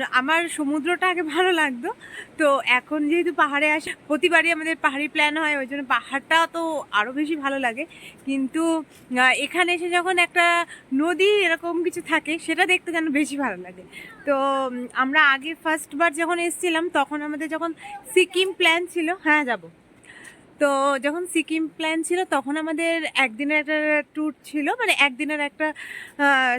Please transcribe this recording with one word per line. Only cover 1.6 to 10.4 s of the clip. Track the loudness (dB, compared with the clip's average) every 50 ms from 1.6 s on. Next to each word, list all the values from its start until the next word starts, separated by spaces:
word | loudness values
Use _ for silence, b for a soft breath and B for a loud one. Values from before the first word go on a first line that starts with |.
| 0 0 -2 -6 -8 -8 -10 B B B B B B B -4 0
তো | 2 4 4 2 2 2 2
এখন | 2 2 -2 -4 -2 0 2
যেহেতু | 2 0 0 0 2 2 0
পাহাড়ে | 2 2 0 2 2 0
আসে, | 0 -4 -8 -14 -14 -4
প্রতিবারই | -4 -2 2 4 4 4 4 4 4 0
আমাদের | 0 -2 -4 -4 0 0
পাহাড়ি | -2 0 0 -6 -4 0
প্ল্যান | 0 0 0 0 0
হয়, | -2 -2 -2 -2
ওই | -4 -6
জন্য | -6 -8 -2 -2 -2
পাহাড়টা | -2 -2 -4 -8 -8 -2 2 2 2 2 2 -2
তো | -4 -4 -2 -4 -4 -6 -2
আরও | 0 0 0 0 -2 -4
বেশি | -2 -2 -4 -4 -2
ভালো | -4 -2 -2 -2
লাগে। | -4 -4 -4 -10 B B B B B B B -6
কিন্তু, | -4 -2 -2 -2 -2 -2 0 0 0 0
আহ, | -2 -4 _ -18 -20 -12 -6 0 2 4 4 4 2 -2
এখানে | -2 0 0 0 0 0
এসে | -2 -2 0 0
যখন | 0 0 2 2 2 0
একটা | 2 2 2